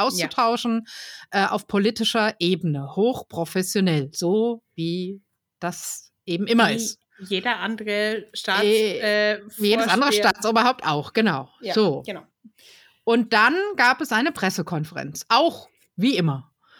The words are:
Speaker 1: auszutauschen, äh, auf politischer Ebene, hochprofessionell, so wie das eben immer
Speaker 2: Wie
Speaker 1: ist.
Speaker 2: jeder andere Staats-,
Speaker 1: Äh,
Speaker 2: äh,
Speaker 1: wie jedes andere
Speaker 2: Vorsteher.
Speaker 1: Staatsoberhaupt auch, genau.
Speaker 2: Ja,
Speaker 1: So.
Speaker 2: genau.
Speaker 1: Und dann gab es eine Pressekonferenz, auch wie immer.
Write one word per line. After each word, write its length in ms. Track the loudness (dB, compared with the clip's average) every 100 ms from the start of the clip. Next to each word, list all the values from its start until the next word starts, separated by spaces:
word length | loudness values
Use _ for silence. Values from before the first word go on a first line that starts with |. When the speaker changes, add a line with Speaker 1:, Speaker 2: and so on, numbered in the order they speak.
Speaker 1:
auszutauschen, 840 | -2 0 -4 0 0 2 0 -2 -4 -14 -16 -18 -4
äh, 120 | 0 0
auf 200 | -2 -2
politischer 680 | 0 0 0 -2 0 0 0
Ebene, 560 | 0 0 -2 -4 -4
hochprofessionell, 1160 | 0 0 0 -6 -8 -4 -4 -2 0 2 2 -2
so 500 | -4 0 2 0 -2 _
wie 460 | -8 -6 -4 -6 -10 _ _ _ -10
das 540 | -8 -8 -12 -12 -16 _ -6
eben 200 | -4 2
immer 240 | 4 4
Speaker 2:
Wie 40 | 2
Speaker 1:
ist. 240 | -4 -10 _ -18
Speaker 2:
jeder 380 | -6 -4 -2 -2
andere 720 | -4 -6 -4 -2 -2 -4 -8
Staats-, 300 | -10 -2 0
Speaker 1:
Äh, 680 | 2 2 2 -2 -2 0 0
Speaker 2:
äh, 60 | -2 -8 -2
Speaker 1:
wie 120 | 0
jedes 180 | 2 2
andere 240 | 2 2
Speaker 2:
Vorsteher. 160 | 2 2
Speaker 1:
Staatsoberhaupt 560 | 0 0 2 2 0 -2
auch, 260 | -4 -2
genau. 380 | 0 2 0 -6 _
Speaker 2:
Ja, 140 | -4
Speaker 1:
So. 280 | 2 2 0 -6
Speaker 2:
genau. 160 | -14 -14 _ -20 _ -20 -20 _ _
Speaker 1:
Und 300 | 2 2 4
dann 220 | 4 4 4 -2 2
gab 240 | 2 2
es 120 | 0
eine 180 | 0 0
Pressekonferenz, 920 | 0 -2 -2 -4 -4 -4 -8 -10 -8 2
auch 400 | 4 4 0 -18 _ _ -2
wie 200 | 0 2
immer. 300 | 0 -2 -8 _ _ _